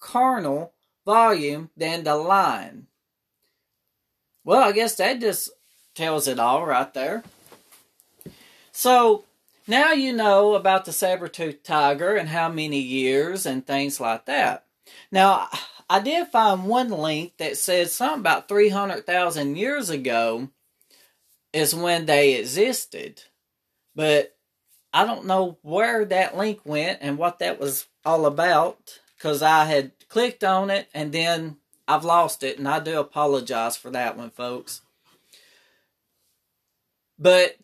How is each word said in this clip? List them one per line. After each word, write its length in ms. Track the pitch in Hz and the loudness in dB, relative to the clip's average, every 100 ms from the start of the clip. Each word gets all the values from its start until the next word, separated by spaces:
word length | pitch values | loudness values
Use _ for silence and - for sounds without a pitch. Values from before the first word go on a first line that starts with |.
carnal 720 | - 247 262 247 156 143 170 _ _ _ - | -4 0 2 0 -2 -4 -6 _ _ _ 2
volume 640 | 220 226 185 147 147 165 - | 4 6 4 -2 -6 -10 -8
than 260 | 160 170 | -6 -4
the 140 | 156 151 | -2 0
lion. 720 | 165 196 170 110 90 - - _ _ _ _ _ _ _ _ _ _ _ _ _ _ _ | 2 2 2 -2 -8 -18 -20 _ _ _ _ _ _ _ _ _ _ _ _ _ _ _
Well, 260 | 151 226 226 | 2 4 4
I 40 | |
guess 240 | 202 226 - | 2 -2 0
that 240 | 190 254 | -2 0
just 300 | 226 180 - _ _ _ _ | -4 -4 -8 _ _ _ _
tells 320 | - 160 156 135 | -8 -4 -2 -2
it 140 | 123 | 0
all 260 | 117 147 170 | 2 0 0
right 260 | 127 - | -2 -2
there. 300 | 135 139 220 - _ _ - _ _ _ _ _ _ - - - _ _ | -6 -6 -6 -12 _ _ -20 _ _ _ _ _ _ -20 -20 -20 _ _
So, 520 | - 247 247 233 208 - _ _ _ - | -2 4 6 6 4 -2 _ _ _ -2
now 240 | 240 302 | 2 2
you 200 | 302 262 | 2 0
know 420 | 233 208 196 208 | 0 4 4 4
about 300 | 202 190 190 185 | 4 2 0 -2
the 60 | |
saber-toothed 680 | 156 185 180 170 - 165 143 | -4 -2 -2 -6 -8 -8 -8
tiger 540 | - 156 143 143 180 208 | -2 0 2 0 0 -2
and 140 | 160 | -2
how 180 | 165 165 | -2 -2
many 320 | 160 156 143 | -4 -4 -4
years 680 | 127 131 131 135 160 190 170 | -4 -2 0 0 0 -4 -6
and 180 | 131 | -6
things 360 | 131 139 139 - | -4 -4 -4 -4
like 240 | 117 113 | -4 -6
that. 400 | - 277 - - _ _ _ - - | -4 0 0 -2 _ _ _ -20 -2
Now, 360 | 190 196 170 92 - - - - | 4 4 4 -2 -10 -12 -12 0
I 120 | 196 | 0
did 280 | 220 339 - | 2 -2 0
find 360 | 233 220 185 | 2 2 2
one 240 | 190 240 247 | 0 -2 -2
link 480 | 175 156 151 175 - | -4 -2 -4 -6 -8
that 200 | 160 - | -8 -4
said 340 | - 180 175 | 0 0 0
something 300 | - 262 294 | -2 -4 0
about 280 | 175 151 - | 0 0 0
three 220 | 202 208 | 2 4
hundred 360 | 196 202 175 - | 2 -4 -6 -2
thousand 500 | 180 175 156 139 156 | 0 0 -2 -4 -4
years 340 | 233 294 196 | -4 -4 -6
ago 580 | 151 127 117 117 113 135 _ _ _ _ _ _ _ _ _ _ | -6 -2 0 0 -4 -8 _ _ _ _ _ _ _ _ _ _
is 220 | 156 147 | -2 0
when 320 | 160 175 170 156 | 0 0 0 4
they 280 | 143 143 | 6 6
existed. 880 | 123 120 147 233 240 - - - - _ _ _ _ _ _ _ | 4 -2 0 0 0 -8 -12 -14 -16 _ _ _ _ _ _ _
But 420 | 147 156 147 - _ _ _ _ _ - | -2 2 2 0 _ _ _ _ _ -2
I 120 | 151 | 0
don't 220 | 214 - 190 | 0 -2 -2
know 320 | 190 185 160 | 0 0 -6
where 420 | 147 180 226 233 202 | -4 -2 0 0 0
that 300 | 185 175 180 | 0 0 -2
link 240 | 214 208 | -6 -6
went 340 | 143 151 170 196 | -6 -4 -4 -6
and 160 | 143 147 | -6 -4
what 200 | 170 175 | -4 -4
that 220 | 175 - | -6 -4
was 260 | 143 135 - _ | -6 -6 -10 _
all 220 | 151 160 151 | -2 2 2
about, 720 | 143 175 156 165 - - - _ _ | 2 2 2 2 -4 -20 -20 _ _
'cause 240 | 160 143 | -4 0
I 240 | 156 156 156 | 4 4 4
had 260 | 147 135 _ _ | 2 -2 _ _
clicked 340 | 220 247 - | -2 -2 -2
on 280 | 190 190 196 | 0 0 0
it 180 | 196 - | -4 -6
and 180 | 151 151 | -10 -6
then 460 | 160 165 170 160 151 _ _ - | -2 -2 -2 -6 -14 _ _ -2
I've 180 | 151 | 0
lost 400 | 170 170 160 - | 2 2 2 -2
it, 120 | 135 - | -8 -6
and 120 | 139 | -4
I 100 | 156 | -4
do 220 | 156 160 | -2 -4
apologize 760 | 143 147 147 135 120 120 117 - | -4 -2 0 0 -2 -4 -4 -6
for 140 | 123 | -8
that 260 | 127 120 110 | -6 -6 -8
one, 140 | 117 | -14
folks. 500 | - 123 123 - - _ _ _ _ _ - _ _ _ _ _ _ _ _ _ _ _ _ _ _ _ _ _ - | -12 -10 -10 -12 -18 _ _ _ _ _ -20 _ _ _ _ _ _ _ _ _ _ _ _ _ _ _ _ _ 2
But 400 | 170 180 180 - | 4 6 4 -2